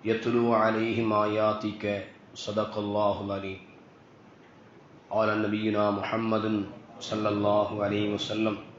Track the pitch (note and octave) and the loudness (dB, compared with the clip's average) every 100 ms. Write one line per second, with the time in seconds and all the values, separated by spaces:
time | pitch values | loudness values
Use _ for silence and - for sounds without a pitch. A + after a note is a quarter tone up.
0 | G#2+ A2+ A#2+ A#2+ A#2 A2 A2 A2 A2+ A2+ | 0 0 2 2 4 4 4 2 0 0
1 | A2 G#2 G#2+ G#2+ G#2+ G#2 G#2+ G2+ G#2 G2+ | 2 2 2 2 2 2 -4 -4 -4 -4
2 | F#2 - - - - G#2+ G#2+ G#2+ G#2 G#2 | -6 -16 -20 -12 -4 -2 -2 -4 -2 0
3 | G#2 F#2+ G2 G2 G2 F#2+ - - - - | 0 0 -4 -6 -6 -12 -16 -20 -20 -20
4 | - - - - - - - - - - | -20 -20 -20 -20 -20 -20 -20 -20 -20 -20
5 | - G#2+ A2 G#2+ G#2+ G#2+ G#2+ G#2 G#2 G2+ | -4 2 2 2 0 0 0 2 2 0
6 | F#2+ A2+ A2+ A2 G#2+ G#2+ G2 - - - | -2 -2 0 0 0 -2 -4 -10 -18 -14
7 | - G#2+ G#2+ G#2 G#2 G#2 G2+ G#2 G2+ G#2 | -6 -2 0 0 2 2 2 0 -2 0
8 | G#2 G#2 - G#2+ A2 G2+ - | 0 -2 -4 0 0 -2 -10